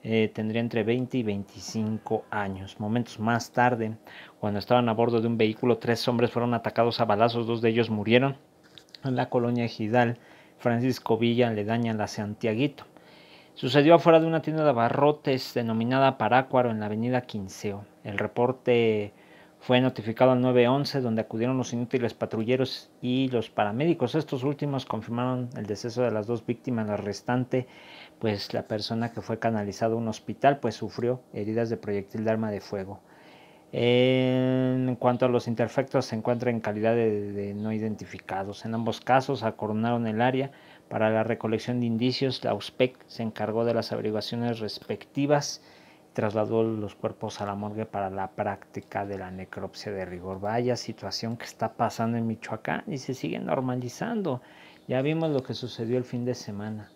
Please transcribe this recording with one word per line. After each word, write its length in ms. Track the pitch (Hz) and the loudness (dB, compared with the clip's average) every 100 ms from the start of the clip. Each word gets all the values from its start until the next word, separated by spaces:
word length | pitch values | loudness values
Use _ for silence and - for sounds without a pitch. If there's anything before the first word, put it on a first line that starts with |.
| - | 2
Eh, 240 | 113 110 | 2 2
tendría 300 | - 110 110 | 0 -2 -2
entre 220 | 117 - | 0 0
veinte 340 | 110 123 123 131 | 2 0 0 -2
y 60 | |
veinticinco 1000 | 110 101 98 104 92 113 107 110 - 110 - | -2 -4 -6 -12 -8 -4 -2 -4 -2 -4 -2
años. 500 | 107 98 95 98 - | -4 -4 -6 -10 -8
Momentos 400 | 107 117 117 - | -2 -2 -4 -4
más 320 | 110 117 - | 0 0 -2
tarde, 460 | - 120 120 110 110 - - - - | 2 2 4 -4 -6 -14 -20 -20 -6
cuando 200 | 107 101 | -4 -2
estaban 280 | - 123 120 | 4 4 4
a 60 | |
bordo 260 | 113 117 117 | 4 2 2
de 60 | 117 | 0
un 100 | 117 | 2
vehículo, 440 | 110 110 123 113 | 2 2 2 2
tres 280 | - 117 - | 2 0 2
hombres 220 | 120 120 | 2 2
fueron 240 | - 120 | 2 0
atacados 480 | 120 - - 117 113 | 0 -2 2 2 2
a 40 | 113 | 2
balazos. 420 | 104 117 120 113 | 4 4 2 -2
Dos 120 | 117 | 0
de 100 | 117 | 2
ellos 200 | 113 113 | 2 0
murieron 480 | 110 104 117 139 131 _ _ _ - - - | 0 4 4 4 -2 _ _ _ -20 -20 -8
en 120 | 135 127 | -4 -2
la 160 | 127 | 0
colonia 340 | 127 120 120 117 | 0 2 0 -2
Ejidal, 540 | - 107 120 120 117 - - - - | -4 0 2 2 0 -12 -20 -20 -4
Francisco 580 | 123 117 127 123 - 113 | 0 2 2 -2 0 2
Villa, 300 | 117 117 120 | 4 4 2
aledaña 460 | 107 104 113 117 | 2 -2 0 0
a 20 | 110 | -2
la 120 | 101 | -4
Santiaguito. 760 | - 104 104 117 110 139 - - - - - - - - - | -4 -6 -2 -2 0 0 -2 -20 -20 -20 -20 -20 -20 -20 -6
Sucedió 400 | 131 139 143 170 | 2 6 10 8
afuera 240 | 170 165 | 10 8
de 80 | 165 | 6
una 160 | 160 | 0
tienda 200 | - 156 | -2 2
de 60 | 151 | 2
abarrotes 880 | 120 117 120 147 147 - 131 - - | 4 2 4 4 2 0 -2 -2 -4
denominada 640 | 117 113 117 131 135 - | -2 0 2 4 4 4
Parácuaro 500 | 107 123 135 131 123 | 4 4 4 2 2
en 120 | 110 | 0
la 40 | 104 | -4
avenida 360 | 107 120 127 | -2 0 -2
Quinceo. 640 | 123 110 95 - 107 101 104 - | -2 -10 -10 -8 -8 -8 -12 -16
El 160 | - 101 | -10 -4
reporte 920 | 104 - 120 127 - 120 113 107 104 - - - - _ | -4 0 0 0 2 4 4 2 -2 -10 -20 -20 -20 _
fue 240 | - 127 | 4 4
notificado 520 | 127 127 104 110 131 | 4 0 -6 4 6
al 80 | 127 | 6
nueve 260 | 127 123 120 | 4 6 6
once, 340 | 135 143 139 | 4 0 -2
donde 220 | 123 110 | -2 -2
acudieron 340 | 107 113 120 131 | -2 -2 0 0
los 160 | 120 | -2
inútiles 400 | 117 120 131 117 | -4 -2 -2 -2
patrulleros 800 | - 113 113 110 131 127 - - _ | -2 -4 -2 0 2 0 -4 -16 _
y 280 | 123 127 131 | -2 0 2
los 200 | 123 110 | 0 -2
paramédicos. 640 | - 104 110 160 165 123 | -2 0 0 0 2 0
Estos 300 | 160 151 139 | -2 -2 -2
últimos 420 | 139 147 147 139 - | -2 -2 -2 -4 -4
confirmaron 640 | 110 107 117 123 127 123 123 | -8 -4 -4 -2 -2 -6 -8
el 80 | 104 | -6
deceso 380 | 104 120 117 | -6 -6 0
de 80 | 123 | 0
las 160 | 107 107 | 0 -2
dos 180 | 120 - | -4 -2
víctimas. 400 | 120 - 117 107 | -6 -2 -2 -2
La 120 | 104 | -2
restante, 680 | 101 98 - 123 127 131 123 - - - - - | -2 -6 -2 0 0 -2 -2 -14 -20 -20 -20 -4
pues, 340 | 110 101 - | -2 -2 -4
la 140 | 113 - | -6 -4
persona 440 | 107 104 113 117 | -6 -4 -4 -4
que 100 | 117 | -6
fue 180 | - 113 | -6 -2
canalizada 560 | 117 113 101 98 117 113 | 0 0 -2 -2 0 0
a 20 | |
un 100 | 117 | -2
hospital, 520 | 110 - 104 135 139 | -6 -8 2 2 4
pues, 160 | 120 104 | -2 -4
sufrió 480 | 107 - 120 127 - | -8 -4 -2 -2 -6
heridas 380 | - 104 110 113 | -8 -4 -2 -2
de 60 | 113 | -4
proyectil 480 | 104 101 98 110 110 | -2 -4 -4 -4 -2
de 40 | |
arma 220 | 110 110 | 0 -2
de 100 | 101 | -4
fuego. 380 | - 101 95 - _ - - - - - - | -6 -8 -8 -12 _ -20 -20 -20 -20 -20 -8
En 1200 | - 120 123 127 131 127 127 127 131 127 127 127 123 | 0 4 6 4 4 2 2 2 2 2 0 0 2
cuanto 280 | 123 123 127 | 2 4 4
a 40 | |
los 180 | 120 120 | 2 0
interfectos, 580 | 117 117 - 123 139 - | -2 0 0 0 -2 -2
se 100 | 113 | -4
encuentra 360 | 110 120 123 | -2 0 0
en 80 | 117 | -2
calidad 340 | 110 107 110 | -4 0 2
de, 380 | 117 113 104 101 | 2 2 0 -4
de 220 | 101 101 101 | -6 -6 -4
no 180 | 107 | -4
identificados. 920 | 110 110 104 92 92 - 95 98 101 110 | -2 -4 -6 -10 -14 -8 -6 -6 -8 -6
En 100 | 113 | -4
ambos 260 | 113 107 | -2 -4
casos, 400 | - 131 - 131 | 4 4 4 -2
acordonaron 640 | 113 - 107 107 117 120 117 | -2 -2 -4 -2 0 0 0
el 160 | 107 | 2
área 300 | 123 131 135 - - - - | 2 2 -4 -8 -20 -20 -8
para 200 | 113 110 | 0 2
la 140 | 110 | 2
recolección 560 | 113 113 110 110 - 123 | 0 -2 0 -2 -2 -2
de 80 | 120 | 0
indicios. 560 | 113 127 127 135 123 | 2 0 2 -2 -2
La 100 | 120 | -2
uspec 500 | 107 - - 127 - - | -2 -6 0 0 0 -20
se 160 | - | -8
encargó 420 | 113 - 107 110 117 | -6 -4 -2 0 0
de 80 | |
las 180 | 117 110 | 0 -2
averiguaciones 680 | 113 107 107 104 120 120 113 | -4 -2 -4 -4 -4 -2 -2
respectivas 1040 | 107 - - 107 - - 143 147 143 - | -6 -10 -8 -8 -6 -2 2 2 0 -10
y 120 | - - - - - - | -16 -20 -20 -20 -10 -2
trasladó 480 | 110 107 110 113 | 0 0 2 2
los 320 | 113 110 104 - | 2 0 -6 -6
cuerpos 460 | 110 107 110 - | -8 -6 -10 -6
a 40 | 101 | -6
la 100 | 101 | -6
morgue 300 | 104 104 110 | -6 -6 -6
para 240 | 101 95 | -4 -4
la 220 | 95 95 | -4 -8
práctica 760 | - 104 98 - - - 101 101 | -4 -4 -4 -10 -14 -8 -8 -6
de 120 | 98 | -8
la 140 | 92 | -8
necropsia 600 | 92 92 - 95 - - | -12 -12 -10 -12 -10 -10
de 140 | 98 92 | -8 -8
rigor. 340 | 90 92 95 | -10 -10 -6
Vaya 380 | 104 117 123 117 | -2 -2 0 -2
situación 580 | - 110 101 - 113 120 | -6 -10 -8 -6 -6 -8
que 80 | |
está 300 | - - 110 | -10 -6 -6
pasando 440 | - 113 - 117 117 | -2 -2 0 -2 0
en 80 | 113 | -2
Michoacán 600 | 110 - 110 - - - | -4 -8 -8 -6 -6 -6
y 120 | 139 | -10
se 140 | - | -6
sigue 240 | 127 - - | -6 -6 -6
normalizando. 1040 | - 135 127 127 123 - - 226 185 123 - - - - - | -2 -2 0 -4 -6 -6 -6 -4 -4 -4 -8 -20 -20 -20 -4
Ya 140 | 131 | -2
vimos 300 | 139 160 165 | 0 0 0
lo 120 | 139 | -2
que 100 | 131 | -2
sucedió 440 | 120 120 - 113 123 | -8 -8 -8 -2 -2
el 80 | 123 | -2
fin 180 | 123 | -4
de 100 | 120 | -4
semana. 560 | 120 - 101 107 107 104 | -4 -6 -8 -8 -8 -12